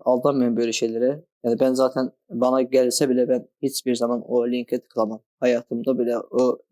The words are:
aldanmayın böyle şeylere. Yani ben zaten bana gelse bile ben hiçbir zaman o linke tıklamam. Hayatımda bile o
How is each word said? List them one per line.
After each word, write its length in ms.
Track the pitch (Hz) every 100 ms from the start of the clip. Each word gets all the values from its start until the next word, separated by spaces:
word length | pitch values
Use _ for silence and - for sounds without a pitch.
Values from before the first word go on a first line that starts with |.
| -
aldanmayın 520 | 123 143 139 123 117
böyle 140 | 117
şeylere. 520 | 113 117 113 127 147 - _
Yani 160 | 120 117
ben 140 | 131
zaten 380 | 127 127 131 127 - _
bana 320 | 117 127 131
gelse 480 | 127 131 123 - 139
bile 200 | 127 123
ben 180 | 123 - _
hiçbir 340 | 135 - 131 120
zaman 360 | 120 120 -
o 160 | 120 120
linke 320 | 123 120 123
tıklamam. 420 | - 120 110 110 _ _
Hayatımda 600 | 123 117 - 117 135 123
bile 200 | 120 120
o 400 | - 123 127 120 _